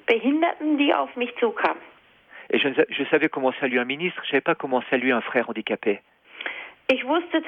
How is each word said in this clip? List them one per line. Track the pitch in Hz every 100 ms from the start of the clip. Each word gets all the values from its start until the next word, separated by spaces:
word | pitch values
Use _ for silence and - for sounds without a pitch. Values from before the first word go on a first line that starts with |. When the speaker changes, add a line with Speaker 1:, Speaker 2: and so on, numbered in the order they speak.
| -
Speaker 1:
Behinderten, | 226 240 302 330 - 311 285
die | 285
auf | - 262 247
mich | 240 -
zukamen. | 226 - 165 - - - _ _ _ - -
Speaker 2:
Et | 110
je | 139
ne |
sa-, | 131 -
je | - 135
savais | 151 151
comment | 143 131 -
saluer | 135 123
un |
ministre, | 123 120 175 -
je | -
savais | 139
pas | -
comment | 160 139 127 -
saluer | 131 127
un | 120
frère | - 127 117
handicapé. | 110 - 107 107 101 _ _ _ - - - - - -
Speaker 1:
Ich | 262
wusste | 247 330 339 320